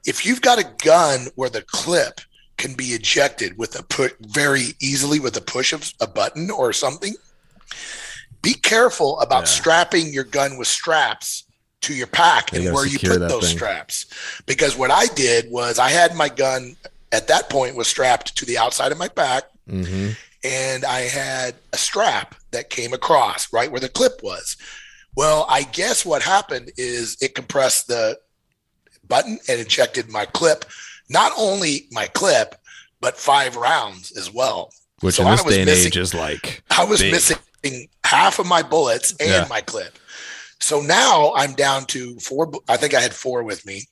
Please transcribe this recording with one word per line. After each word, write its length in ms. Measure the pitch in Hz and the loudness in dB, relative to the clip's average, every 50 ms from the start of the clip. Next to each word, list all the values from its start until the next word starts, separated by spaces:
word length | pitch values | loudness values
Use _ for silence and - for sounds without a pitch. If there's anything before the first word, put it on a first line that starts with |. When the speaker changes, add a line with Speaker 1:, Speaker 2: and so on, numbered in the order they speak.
| - | -6
Speaker 1:
If 200 | - - - - | -6 -6 -4 -2
you've 160 | - 254 - | -2 -2 2
got 160 | - 262 247 | 4 4 4
a 100 | 226 185 - - - - | 4 2 -4 -6 -2 4
gun 440 | 156 160 175 170 151 139 127 123 127 _ | 6 6 8 6 4 2 0 -4 -8 _
where 140 | - 131 123 | -4 -4 -4
the 120 | 113 110 - | -4 -6 -10
clip 580 | - - - - 160 175 165 123 - - - - _ _ _ _ _ _ | -6 -8 -6 -2 0 0 0 0 0 -6 -16 -20 _ _ _ _ _ _
can 160 | - - 139 131 | -8 -8 -8 -6
be 100 | 123 131 | -8 -6
ejected 720 | 127 120 110 104 - - 143 143 139 - - 110 90 92 | -6 -6 -4 -2 0 2 2 2 0 0 -4 -8 -8 -6
with 200 | 110 113 - - | -8 -8 -8 -8
a 60 | 104 - | -14 -8
pu-, 260 | _ - - 135 131 - _ | _ -2 -2 -2 -2 -2 _
very 460 | 110 107 104 147 143 143 139 135 123 131 156 _ | -18 -6 -2 0 2 2 2 0 -2 -4 -6 _
easily 380 | 135 135 139 139 139 143 151 151 | -6 -4 -2 -2 0 0 0 0
with 160 | 135 123 104 | 0 -2 -6
a 40 | - | -6
push 320 | - - - 123 131 - 160 | -10 -6 -6 -4 -2 -2 -4
of 200 | 156 139 - - _ | -4 -8 -12 -6 _
a 80 | 117 | -6
button 420 | 104 - 131 135 123 - 151 165 196 | -4 -2 -2 -2 -2 -4 -8 -8 -6
or 220 | 208 - 131 117 104 | -2 -2 -2 0 0
something, 400 | - 147 131 139 - 196 202 226 - _ _ _ _ _ _ _ _ _ - - - - - - - - - - - - _ - _ | -2 -4 -4 -4 -6 -8 -10 -10 -12 _ _ _ _ _ _ _ _ _ -18 -16 -16 -14 -16 -16 -16 -16 -16 -16 -18 -20 _ -18 _
be 120 | - 190 262 | -4 -4 -2
careful 680 | - - - 220 226 247 247 - - 156 135 131 - | 0 0 2 4 4 4 4 4 0 -2 -2 0 -2
about 220 | - - 135 123 | 0 2 2 0
Speaker 2:
Yeah. 40 | 98 | 2
Speaker 1:
strapping 680 | - - - - 165 160 170 170 - - 170 165 156 143 | 2 0 2 2 4 4 4 2 2 0 -2 -2 -2 -6
your 100 | 135 131 | -8 -8
gun 340 | - - 143 139 139 135 | -4 -2 -2 -2 -2 -4
with 100 | 127 120 | -4 -4
straps 760 | - - - - 170 160 156 135 113 107 - - - - - - _ _ _ _ _ _ _ | -4 -4 -2 -2 0 0 0 0 0 -4 -8 -10 -10 -10 -10 -14 _ _ _ _ _ _ _
to 120 | - - 147 | -8 -8 -6
your 140 | 131 123 | -6 -8
pack 440 | - - - 175 175 156 117 - - | -4 0 4 4 6 4 4 0 -2
Speaker 2:
You 60 | - | -4
Speaker 1:
and 80 | - 87 | -2 -2
Speaker 2:
gotta 100 | 90 82 | 0 0
Speaker 1:
where 100 | - - | 0 0
you 60 | 139 139 | 0 -2
Speaker 2:
secure 200 | - - 92 90 | -2 2 2 2
Speaker 1:
put 60 | 90 | 2
Speaker 2:
that 100 | 87 85 | 2 0
Speaker 1:
those 180 | 131 117 - 85 | 0 0 0 -2
Speaker 2:
thing. 80 | 82 | -2
Speaker 1:
straps. 480 | 85 117 104 92 80 76 - - - - _ - - - - - - - | -2 -4 -4 -4 -6 -8 -8 -10 -10 -10 _ -14 -14 -14 -14 -14 -14 -6
Because 300 | - 135 135 156 139 131 | -6 -2 0 0 0 0
what 140 | 127 131 127 | 0 2 4
I 160 | 147 185 226 | 4 4 4
did 420 | - - - 131 120 120 117 117 117 | 2 0 0 2 2 2 2 0 -2
was 280 | 117 120 120 120 117 123 | -4 -4 -2 -2 2 2
I 100 | 123 131 | 4 4
had 260 | 147 175 175 165 175 | 6 6 6 4 4
my 140 | 165 151 143 | 0 0 0
gun 460 | 123 127 135 131 131 131 123 123 - _ - - _ - - _ | 0 0 0 0 0 -2 -6 -10 -18 _ -20 -20 _ -20 -6 _
at 160 | 113 110 - | -2 -2 2
that 220 | - 156 185 202 - | 2 2 2 2 0
point 260 | - 139 131 123 - | 0 0 0 0 -2
was 120 | 120 113 | -4 -4
strapped 480 | - - - 131 127 123 - - - - | -2 0 2 2 2 2 2 0 -8 -8
to 80 | - - | -8 -6
the 120 | 120 120 | -4 -2
outside 340 | 120 113 123 - - 135 135 | 0 0 0 0 -2 -2 -2
of 60 | 147 | -2
my 100 | 160 180 | -4 -6
pack, 360 | - - - 160 131 127 135 - - _ _ _ - | -6 -2 -2 0 0 0 -2 -4 -8 _ _ _ -10
Speaker 2:
Mm-hmm. 400 | 95 95 92 90 92 95 98 104 110 - - _ _ _ - | -6 -6 -6 -4 -4 -4 -4 -4 -6 -8 -14 _ _ _ -8
Speaker 1:
and 400 | 131 135 131 131 131 131 127 135 | -6 -4 -4 -4 -4 -4 -4 -4
I 160 | 135 127 127 | -4 -4 -4
had 520 | 123 123 127 139 135 135 131 131 127 123 120 _ _ _ | -4 -4 -4 -6 -6 -6 -6 -6 -6 -8 -8 _ _ _
a 60 | - | -6
strap 560 | - - - - 147 226 208 117 101 90 - - _ _ - | -4 -4 -2 0 2 2 2 2 0 -6 -8 -16 _ _ -10
that 200 | - 117 117 _ | -10 -10 -8 _
came 220 | - 127 117 117 127 | -8 -8 -6 -6 -6
across 600 | - - - 170 143 120 101 90 - - - - | -4 2 4 4 6 4 2 0 -6 -6 -2 0
right 180 | 113 120 156 | 0 0 0
where 80 | - 127 | -4 -6
the 80 | 131 127 | -6 -4
clip 320 | - - 262 262 - - - | 0 2 2 2 0 -2 -10
was. 340 | - 180 - - - - _ - - - - - - - - _ _ - | -10 -10 -8 -10 -10 -12 _ -14 -20 -20 -20 -20 -20 -20 -20 _ _ -4
Well, 300 | 123 147 156 156 151 156 | 0 2 4 4 2 2
I 160 | - 127 139 143 | 2 2 0 0
guess 400 | 127 113 165 185 240 247 - - | -2 -4 -4 -2 -2 -2 -2 0
what 180 | 185 156 135 120 | 0 -2 0 2
happened 480 | 160 190 202 - - 147 123 117 113 - | 2 2 2 2 0 -8 -10 -10 -12 -10
is 400 | - 127 123 123 120 117 110 - - | -8 -6 -6 -6 -6 -6 -8 -6 -6
it 140 | 135 139 _ | -6 -4 _
compressed 520 | - 123 - - 143 131 127 - - - | -8 -12 -4 0 0 2 2 2 0 -2
the 300 | - 120 117 110 110 113 - _ _ _ _ _ _ _ _ _ _ _ _ _ _ _ _ _ | -2 -2 0 0 -2 -2 -6 _ _ _ _ _ _ _ _ _ _ _ _ _ _ _ _ _
button 300 | _ - 135 - 226 220 - - | _ 2 2 2 0 -6 -8 -2
and 120 | - 127 117 | -2 -2 -2
ejected 480 | 113 - - - 127 117 - 127 113 113 | 0 -2 2 2 2 0 0 -6 -6 -6
my 160 | 107 107 101 | -6 -6 -6
clip, 400 | - - - 170 160 151 - - - - - - - - - _ _ | -4 -4 0 2 2 2 2 -2 -18 -18 -20 -20 -20 -20 -20 _ _
not 220 | 135 175 220 - - | 2 4 4 4 2
only 500 | - 220 196 196 202 185 156 139 143 - _ | 0 0 0 0 0 0 -2 -2 -4 -6 _
my 160 | - 113 104 | -6 -6 -6
clip, 480 | - - - 190 190 147 120 107 - - _ _ - - - - _ _ _ | -4 -2 0 2 4 4 4 2 0 -6 _ _ -20 -20 -20 -20 _ _ _
but 160 | - 123 - | -4 -4 -4
five 380 | - - - 139 139 135 127 123 | -2 0 2 4 4 2 0 -4
rounds 560 | 123 117 127 160 151 117 101 95 90 90 - - | -2 0 0 0 0 -2 -6 -10 -16 -20 -14 -12
as 160 | 104 92 90 104 | -12 -12 -8 -2
well. 400 | 117 131 127 104 90 - - _ _ _ _ _ _ | -2 0 0 0 -4 -8 -10 _ _ _ _ _ _
Speaker 2:
Which 140 | - 92 87 | -2 0 2
Speaker 1:
So 60 | - 95 | 4 6
Speaker 2:
in 40 | |
Speaker 1:
I 40 | 95 107 | 6 6
Speaker 2:
this 100 | 117 113 | 4 4
Speaker 1:
was 80 | - 104 | 4 4
Speaker 2:
day 60 | 95 | 4
and 80 | 95 92 | 6 6
Speaker 1:
missing, 180 | 90 90 90 | 6 6 4
Speaker 2:
age 100 | 87 - | 2 2
is, 160 | - 92 90 - | 0 -2 -2 -4
like, 500 | 85 80 76 76 71 - - - - _ _ | -4 -4 -4 -6 -6 -8 -10 -12 -12 _ _
Speaker 1:
I 120 | - - 175 | 2 2 4
was 160 | 202 214 196 | 4 4 2
Speaker 2:
big. 100 | 185 196 | 4 2
Speaker 1:
missing 280 | 180 170 - - 165 - _ _ _ _ - 143 131 123 117 _ _ _ - | 2 2 2 2 0 -2 _ _ _ _ -8 -8 -8 -8 -16 _ _ _ 0
half 360 | - - - 180 196 - - | 2 4 4 4 4 2 0
of 80 | 190 | 0
my 160 | 175 180 165 156 | 2 2 2 2
bullets 480 | 127 151 165 147 123 185 - - - 185 - | 2 0 0 2 2 0 0 -2 -4 -2 -2
and 100 | 151 - | 0 2
Speaker 2:
Yeah. 160 | 98 90 85 - | 2 2 2 0
Speaker 1:
my 120 | - 107 | -4 -6
clip. 360 | - - - 104 90 87 _ - _ - - - - - - - - - _ _ | -6 -6 -8 -8 -10 -10 _ -20 _ -20 -20 -18 -18 -18 -18 -18 -20 -20 _ _
So 220 | - - 151 147 | -2 0 0 0
now 520 | 147 147 170 220 262 262 196 160 147 156 156 | 2 4 4 4 6 6 6 6 6 4 4
I'm 180 | 135 139 143 135 | 2 0 0 0
down 320 | 135 139 139 135 135 131 | 0 2 2 2 0 -2
to 320 | - - 131 123 123 123 113 | -6 -8 -8 -8 -12 -14 -14
four 280 | - - 131 139 165 | -12 -6 -2 -2 -2
bu-, 160 | 156 139 - _ | -2 -4 -12 _
I 100 | - 120 | 0 0
think 160 | 120 151 147 139 | 2 2 2 2
I 60 | 127 | 2
had 120 | 120 117 - | 2 2 -4
four 300 | - - 131 123 120 117 | -6 -6 -4 -4 -4 -4
with 220 | 110 101 - - | -4 -8 -10 -10
me 200 | 104 98 98 98 _ | -16 -14 -14 -16 _